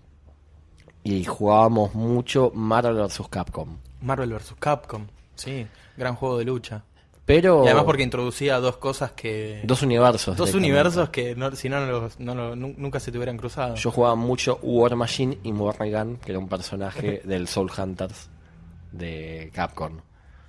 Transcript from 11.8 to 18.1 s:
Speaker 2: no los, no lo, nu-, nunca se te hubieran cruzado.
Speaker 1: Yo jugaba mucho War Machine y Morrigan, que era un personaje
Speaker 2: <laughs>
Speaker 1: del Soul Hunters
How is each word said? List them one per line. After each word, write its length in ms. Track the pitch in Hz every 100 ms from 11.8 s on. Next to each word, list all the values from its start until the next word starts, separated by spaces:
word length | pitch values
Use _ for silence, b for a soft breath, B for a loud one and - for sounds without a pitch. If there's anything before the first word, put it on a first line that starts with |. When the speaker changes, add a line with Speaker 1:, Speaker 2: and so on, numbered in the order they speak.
| 135
Speaker 2:
no 60 |
los, 280 | 120 117 -
no 120 | 123 123
lo, 200 | 117 120
nu-, 180 | 131 143
nunca 240 | 139 135
se 100 | 131
te 60 | 120
hubieran 200 | 123 117
cruzado. 380 | 120 - 127 113
Speaker 1:
Yo 160 | 120
jugaba 240 | 123 120 117
mucho 440 | 120 127 - -
War 340 | 123 120 120 120
Machine 420 | 117 - 131 98
y 80 | 110
Morrigan, 640 | 104 104 - 107 107 110 120
que 140 | -
era 80 | 95
un 80 | 95
personaje 720 | 95 - 98 98 - 104 101
Speaker 2:
<laughs> 40 | 92
Speaker 1:
del 240 | 92 90
Soul 200 | 104 92 -
Hunters 520 | 95 90 95